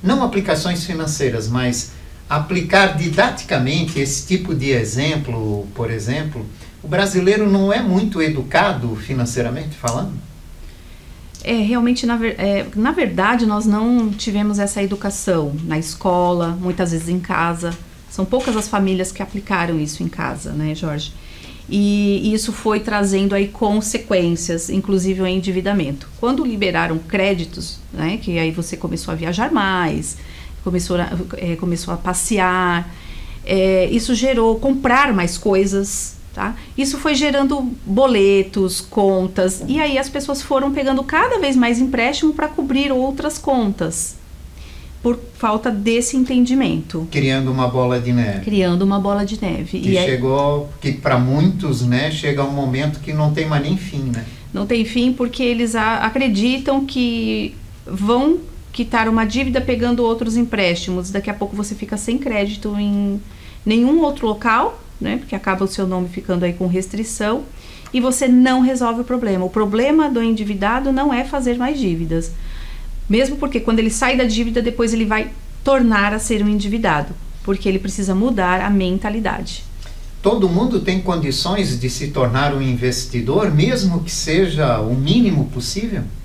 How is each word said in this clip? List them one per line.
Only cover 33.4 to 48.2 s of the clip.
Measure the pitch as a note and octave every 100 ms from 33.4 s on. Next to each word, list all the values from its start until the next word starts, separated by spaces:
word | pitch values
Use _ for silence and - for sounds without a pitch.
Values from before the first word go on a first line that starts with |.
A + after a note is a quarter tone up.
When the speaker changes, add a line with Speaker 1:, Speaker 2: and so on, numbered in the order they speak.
Speaker 2:
é, | - F#3+ F#3+ F#3+ F3+
isso | A#3 A3+
gerou | A#3 C4 B3 A3+ A3+
comprar | C4+ C4+ B3+ B3 C#4+
mais | G3+ E3+ -
coisas, | G#3+ F#3+ G3 G3 G3 - - - -
tá? | - G3+ A3+ - -
Isso | C4 C#4+
foi | D#4+
gerando | C#4 D4 C#4 C4+ C#4+ B3+ A3+ -
boletos, | G3 C4 A3+ G3 G3 F#3+ G3+ F#3 F3+
contas, | - - G3 F#3+ F#3 F#3+ F#3 F#3+ G#3+
e | C#4+
aí | D4+ C4+
as | C4+
pessoas | C#4+ C#4 C#4
foram | - C4+ C#4
pegando | C#4 C4+ C4+
cada | C4+ D#4 A#4+ A#4
vez | D4 C4
mais | A#3+ A#3
empréstimo | B3+ A#3+ A#3+ C#4+ D#4
pra | D4+ D4+
cobrir | - C#4 C4 C#4+
outras | B3+ C4 C4+ D4 D4
contas. | - C4 G#3+ G3 E3+ - - - - - - - - - - -
Por | A#3+ A#3+ - -
falta | A#3 G#3+ B3
desse | G#3 G#3 A3+ B3 C4+
entendimento. | B3+ B3+ B3 C4 C#4 D#3+ D#3 D#3+ E3
Speaker 1:
Criando | C#3+ C3+ C3+ C3
uma | B2+ B2
bola | B2 B2 B2
de | A#2+
neve. | B2